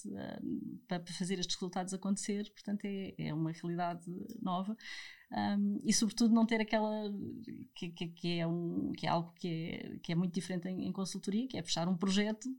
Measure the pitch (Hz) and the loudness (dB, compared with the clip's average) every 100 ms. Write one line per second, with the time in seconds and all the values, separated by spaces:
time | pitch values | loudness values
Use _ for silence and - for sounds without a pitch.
0 | 202 196 - - - - - - - 175 | -10 -8 -8 -6 -4 -4 -6 -10 -6 -6
1 | 175 170 180 190 180 - 185 190 180 190 | -4 -4 -2 0 -2 -2 -2 -2 -2 -2
2 | 196 202 - 202 208 - - 202 202 196 | 0 0 0 -2 -4 -8 -4 -4 -2 -4
3 | 190 - 156 151 160 160 175 170 175 170 | -6 -6 -2 0 0 -2 -4 -2 -2 -4
4 | 170 180 208 220 190 180 190 226 - - | -8 -8 -8 -4 0 0 -2 -4 -8 -12
5 | - - - 214 208 202 202 202 - 208 | -12 -16 -8 -2 0 2 2 2 2 4
6 | 220 - 233 226 226 226 214 220 214 214 | 4 6 8 8 6 4 4 2 2 0
7 | 208 202 - - - - - - 175 170 | -2 -4 -6 -8 -10 -10 -12 -8 -6 -4
8 | 170 170 170 170 165 170 170 180 - - | -6 -2 0 2 2 2 2 0 0 0
9 | - 165 170 - 180 160 170 - - - | 2 2 0 -4 -2 -2 -2 -6 -8 -8
10 | - 170 185 190 - 180 185 185 185 185 | 0 2 2 0 -2 -2 -2 -2 -2 -2
11 | 190 196 - 202 262 - 170 - 170 180 | -2 -4 0 0 0 -4 -2 2 2 4
12 | 196 190 208 220 254 | 4 4 4 2 -4